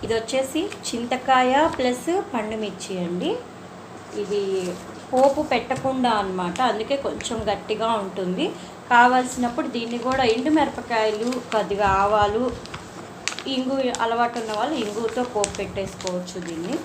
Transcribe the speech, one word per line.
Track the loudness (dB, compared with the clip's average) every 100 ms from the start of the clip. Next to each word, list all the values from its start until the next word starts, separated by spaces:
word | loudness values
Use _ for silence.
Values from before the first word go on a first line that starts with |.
ఇది | -2 -2
వచ్చేసి | 0 -2 0 -2 -2 -6 -6
చింతకాయ | -6 -2 -4 4 4 6 6 4 2
ప్లస్ | 0 0 0 0 0
పండు | -4 -4 -4
మిర్చి | -4 -6 -8 -4
అండి. | -2 -2 -2 -2 -6 -16 -16 -16 -16 -16 -10 -6
ఇది | -2 0 0 0 -2 -6 -10 -14 -2
పోపు | 6 6 6 0
పెట్టకుండా | 0 0 -2 0 2 2 2
అన్నమాట, | 0 -2 -2 2 2
అందుకే | 2 0 -2 -2
కొంచెం | -4 -4 -2 0
గట్టిగా | -2 -2 -2 0 0
ఉంటుంది. | -2 -4 -2 0 -2 -4 -12 -16 4
కావాల్సినప్పుడు | 8 8 6 2 0 -2 0 -2 -2
దీన్ని | -4 -4 -2
కూడా | 2 4
ఎండుమిరపకాయలు, | 4 4 4 4 0 -2 0 2 2 -2 -4 -2
కొద్దిగా | -2 0 2 2 4
ఆవాలు, | 4 4 4 2 0 -4 -10 -14 -14 -14 -14 -8 -8 -6 -4 -2
ఇంగు | 0 0 0 0
అలవాటు | 0 2 0 0
ఉన్న | -4 -2
వాళ్ళు | -2 -2
ఇంగుతో | -2 -2 -4 -2 -2
పోపు | 0 -2 -2
పెట్టేసుకోవచ్చు | -6 -4 -6 -4 -4 -4 -6 -8 -8
దీన్ని. | -6 -4 -6